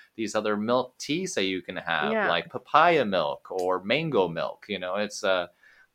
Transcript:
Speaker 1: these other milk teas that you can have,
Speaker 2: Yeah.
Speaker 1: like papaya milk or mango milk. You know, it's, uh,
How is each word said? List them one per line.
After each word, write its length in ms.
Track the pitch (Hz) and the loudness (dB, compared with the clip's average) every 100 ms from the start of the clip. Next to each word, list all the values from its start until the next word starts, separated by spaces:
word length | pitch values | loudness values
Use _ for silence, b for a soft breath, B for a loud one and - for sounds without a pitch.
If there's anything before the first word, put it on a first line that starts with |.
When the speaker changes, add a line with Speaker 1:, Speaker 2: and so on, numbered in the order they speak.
| B - | B -8
Speaker 1:
these 180 | 110 107 | -4 -2
other 200 | 107 104 | 0 -2
milk 400 | 107 123 127 - | 0 0 -2 -8
teas 360 | - 156 185 | -6 -4 -2
that 100 | - | -2
you 180 | 98 92 | -2 -2
can 140 | - 90 | -6 -8
have, 360 | 82 82 73 | -4 -2 0
Speaker 2:
Yeah. 160 | 220 196 | 0 0
Speaker 1:
like 220 | 85 82 | 0 -2
papaya 540 | 123 - 143 170 165 117 | -10 0 4 6 6 4
milk 420 | 95 73 65 - | 2 0 -4 -6
or 320 | 92 90 92 | -2 0 0
mango 460 | 95 131 160 120 90 | 0 -2 2 2 2
milk. 380 | 82 69 - - | 0 -6 -8 -10
You 100 | 98 | -8
know, 160 | 92 95 | -4 -4
it's, 280 | 104 - | -4 -2
uh, 220 | 101 92 85 b b b b | 0 0 0 b b b b